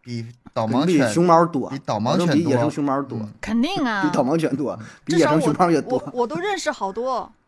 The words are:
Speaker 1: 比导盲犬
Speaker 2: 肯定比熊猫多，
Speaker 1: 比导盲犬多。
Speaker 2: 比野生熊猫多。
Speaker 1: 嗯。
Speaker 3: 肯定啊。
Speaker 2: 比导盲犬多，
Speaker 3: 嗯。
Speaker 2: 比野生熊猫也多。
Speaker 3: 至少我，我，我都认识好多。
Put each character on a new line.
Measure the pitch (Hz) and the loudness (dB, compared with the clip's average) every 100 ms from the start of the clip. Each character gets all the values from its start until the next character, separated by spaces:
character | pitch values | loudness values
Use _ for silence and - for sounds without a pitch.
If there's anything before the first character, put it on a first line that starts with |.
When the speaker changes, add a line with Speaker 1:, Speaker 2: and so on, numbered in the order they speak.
Speaker 1:
比 | - 120 117 - - | -8 -10 -10 -16 -10
导 | - 110 | -4 0
盲 | |
犬 | 120 | 2
Speaker 2:
肯 | 160 | 2
定 | 165 123 | 4 2
比 | |
熊 | 107 | 4
猫 | 175 165 170 | 6 6 4
多， | 147 110 | 0 -6
Speaker 1:
比 | 135 | -8
导 | - 110 | -4 -2
盲 | 113 170 | 0 2
犬 | 175 | 2
多。 | |
Speaker 2:
比 | 143 | 2
野 | - 127 | 2 2
生 | - | 0
熊 | 147 | -2
猫 | 143 135 | -2 -2
多。 | 135 110 | -4 -8
Speaker 1:
嗯。 | 107 - | -10 -12
Speaker 3:
肯 | - 226 | -4 -2
定 | 277 381 | -2 -2
啊。 | 262 208 | -2 0
Speaker 2:
比 | 185 | 0
导 | 165 | 0
盲 | 127 165 | 0 0
犬 | 156 | -2
多， | 131 131 95 | -2 -6 -8
Speaker 3:
嗯。 | 110 - - | -12 -16 -2
Speaker 2:
比 | 165 | 2
野 | |
生 | 165 156 | 4 4
熊 | - | 2
猫 | 147 175 | 2 2
也 | 156 | 2
多。 | 185 254 | 0 -4
Speaker 3:
至 | |
少 | - | -4
我， | |
我， | 247 | -4
我 | 240 | -2
都 | 320 | -2
认 | 392 381 | -4 -2
识 | 302 | -4
好 | 262 196 | -4 -6
多。 | 196 254 240 175 _ | -4 -4 -4 -6 _